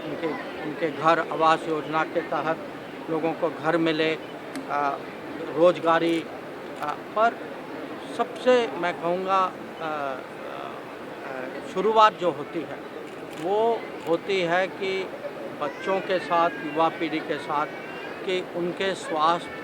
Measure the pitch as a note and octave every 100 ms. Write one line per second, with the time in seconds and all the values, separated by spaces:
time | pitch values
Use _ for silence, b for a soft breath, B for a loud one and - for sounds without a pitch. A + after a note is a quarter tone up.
0 | D#3 C#3 E3 C3 - - D#3 D3 E3 C3+
1 | D#3 D#3+ E3 D3+ D#3+ D#3+ D#3+ D#3 C#3+ D#3
2 | D#3 E3+ D#3+ D#3+ D3 - - - - -
3 | - D#3+ D#3+ D3 E3 C3 D3+ E3+ D#3+ D#3
4 | D#3+ D#3 - - - - - C#3+ C#3+ C#3
5 | - - - - - C#3+ F3 D#3+ E3 E3
6 | E3 E3 - - - - - - D3 D3
7 | - G#3 A#3 A#3 - - - - - -
8 | - - A#3 - B3 B3+ A#3 - F3 D#3+
9 | E3 F3+ F#3 F#3+ F#3 - - - D#3+ D3+
10 | C#3 C3 - - C#3+ C#3 C#3 C3+ - -
11 | - - C#3 C3 C3 C#3 D3+ D3+ G#3 A3
12 | G#3+ G#3+ F3 D3 C#3 F3 C3+ C#3 - -
13 | - - - - D#3+ G#3 A3+ A3+ - -
14 | D3+ E3 - F#3+ E3 F3 F#3+ - F#3+ F#3+
15 | F3+ - - - - - D3 - - F#3+
16 | F#3 F3+ - E3+ E3+ - D#3 D3 D#3+ D#3+
17 | D#3+ D#3 - D3 - D3 D3+ - - -
18 | - - - F3+ F3 F3 F3 E3 F#3+ F3+
19 | - D#3 D#3+ E3+ - -